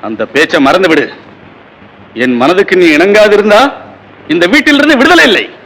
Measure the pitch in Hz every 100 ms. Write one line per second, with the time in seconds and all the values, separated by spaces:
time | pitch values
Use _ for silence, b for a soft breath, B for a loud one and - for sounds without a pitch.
0 | 107 110 110 139 160 165 135 170 185 156
1 | 117 - - - - - - - - -
2 | - 113 127 120 135 185 202 185 175 151
3 | 190 202 214 208 214 208 277 - - -
4 | - - - 165 175 285 254 285 294 277
5 | 170 - 294 170 98 -